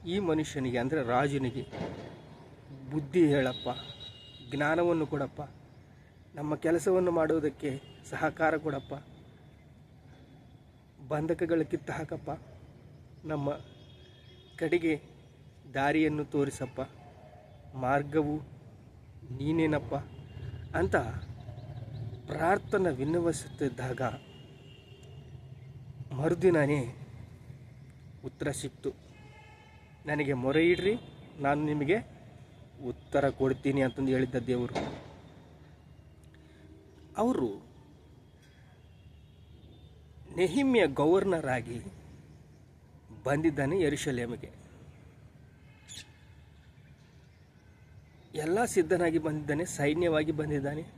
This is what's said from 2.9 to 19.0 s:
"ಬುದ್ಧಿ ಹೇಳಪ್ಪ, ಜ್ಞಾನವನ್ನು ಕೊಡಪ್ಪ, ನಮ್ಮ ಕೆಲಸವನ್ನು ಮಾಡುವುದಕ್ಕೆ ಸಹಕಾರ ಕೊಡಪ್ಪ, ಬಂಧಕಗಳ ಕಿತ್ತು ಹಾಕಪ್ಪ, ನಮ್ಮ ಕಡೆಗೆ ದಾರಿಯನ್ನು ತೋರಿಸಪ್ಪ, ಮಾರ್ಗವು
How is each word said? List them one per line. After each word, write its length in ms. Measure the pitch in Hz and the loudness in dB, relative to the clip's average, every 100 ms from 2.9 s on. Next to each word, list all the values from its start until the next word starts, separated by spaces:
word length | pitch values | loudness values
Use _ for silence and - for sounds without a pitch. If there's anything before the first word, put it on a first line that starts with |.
"ಬುದ್ಧಿ 360 | 151 143 180 156 | -6 0 6 6
ಹೇಳಪ್ಪ, 420 | 143 127 123 127 123 - - - - - - 123 139 | 6 2 0 -4 -6 -10 -16 -18 -18 -20 -20 -8 0
ಜ್ಞಾನವನ್ನು 500 | 147 165 175 165 143 | 2 4 4 2 0
ಕೊಡಪ್ಪ, 340 | 147 135 - 143 - - - - - - - - | -2 -4 -6 -14 -16 -20 -20 -20 -20 -20 -20 -16
ನಮ್ಮ 200 | 151 151 | -8 -4
ಕೆಲಸವನ್ನು 560 | 151 160 170 202 185 180 | 0 2 2 4 4 4
ಮಾಡುವುದಕ್ಕೆ 720 | 170 156 160 151 - 147 135 - - - | 4 4 4 2 -2 -6 -6 -10 -20 -10
ಸಹಕಾರ 460 | 123 156 - 160 160 | -2 -2 2 2 2
ಕೊಡಪ್ಪ, 380 | 156 139 - 143 - - - - - - - - - - - - - - - - - - - - 131 | -2 -4 -6 -12 -12 -20 -20 -20 -20 -20 -20 -20 -20 -20 -20 -20 -20 -20 -20 -20 -20 -20 -20 -20 -4
ಬಂಧಕಗಳ 540 | 147 160 165 165 165 | -2 0 0 2 2
ಕಿತ್ತು 300 | 151 165 - | 2 -2 -4
ಹಾಕಪ್ಪ, 380 | 135 156 160 - 147 - - - - - - - - | -8 -6 -8 -8 -10 -12 -20 -20 -20 -20 -20 -20 -16
ನಮ್ಮ 260 | - 151 139 147 - - - - - - - - - - | -6 -2 -2 -4 -10 -20 -20 -20 -20 -20 -20 -20 -20 -4
ಕಡೆಗೆ 460 | 165 175 165 151 - - - - - - - | 2 4 4 0 -4 -20 -20 -20 -20 -20 -6
ದಾರಿಯನ್ನು 500 | 131 139 151 156 151 | 0 4 4 4 2
ತೋರಿಸಪ್ಪ, 560 | 143 147 139 - 123 - 135 - - - - - - - - | 0 0 0 -2 -8 -6 -10 -12 -20 -20 -20 -20 -20 -20 -14
ಮಾರ್ಗವು 640 | 131 127 143 143 156 147 151 139 - - - - - | -4 2 2 4 2 2 -2 -6 -16 -20 -20 -20 -20